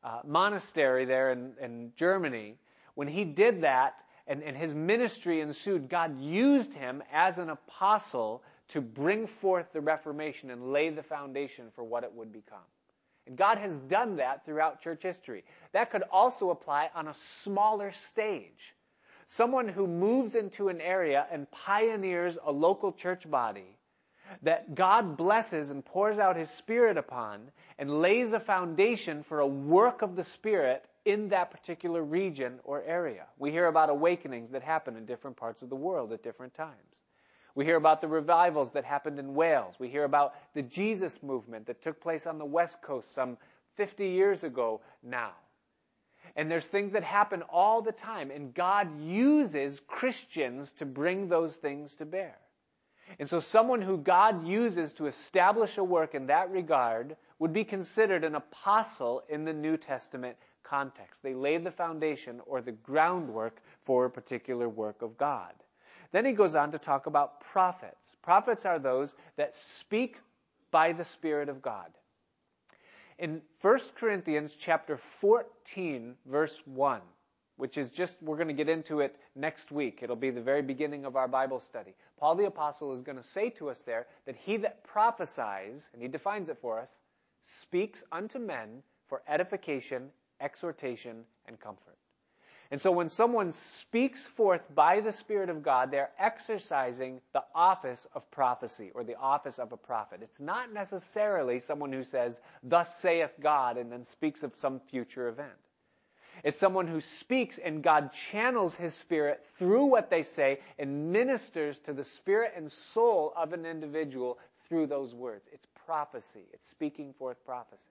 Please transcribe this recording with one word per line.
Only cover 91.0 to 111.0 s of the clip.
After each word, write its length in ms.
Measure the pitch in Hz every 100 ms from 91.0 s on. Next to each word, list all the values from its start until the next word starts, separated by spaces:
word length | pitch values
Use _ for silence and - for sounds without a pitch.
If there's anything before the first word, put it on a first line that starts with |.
| 120 113 113 _ -
and 140 | 117
comfort. 360 | 110 98 _ _ _ _ _ _ _ - _
And 100 | 143
so 100 | 190
when 200 | 175 165
someone 420 | - 233 240 190
speaks 720 | 151 - - - 226 262 -
forth 380 | - - 208 175 -
by 260 | 143 151 196
the 120 | 214
Spirit 380 | 208 - 208 190
of 120 | 160
God, 280 | 147 127 131
they're 200 | 139 139 -
exercising 1000 | 196 - - 214 - 147 127 123 131 131 _
the 100 | 139 -
office 520 | 160 180 185 135 123 -
of 160 | 143 -
prophecy 600 | - 131 123 120 - 101
or 100 | -
the 140 | 113 107
office 400 | 135 143 143 123
of 140 | 117
a 40 | 113
prophet. 440 | - 117 104 92
It's 180 | 110 _
not 320 | 143 214 247
necessarily 880 | 208 190 190 - 214 208 190 131 123
someone 320 | - 147 143
who 100 | 131
says, 380 | 131 135 123 117 - -
"Thus 340 | 127 170 170 -
saith 380 | 185 170 151 -
God," 380 | 147 147 127 120
and 160 | 120
then 120 | 120
speaks 380 | 120 - 160 147
of 120 | 139 -
some 240 | 139 131
future 480 | _ 131 117 - 120
event. 240 | 117 143 - _ _ _ _ _ _ _ -
It's 140 | 143 151
someone 280 | 196 185 175
who 160 | 165
speaks 560 | - - - 262 233 -
and 240 | 175 156
God 280 | 160 151 151
channels 640 | - - 202 240 247 185
his 200 | 156 170
Spirit 500 | 151 - 165 147 143 - _
through 260 | 180 220
what 240 | 285 247 -
they 140 | 165
say 380 | 156 - 135 139 - -
and 340 | 139 143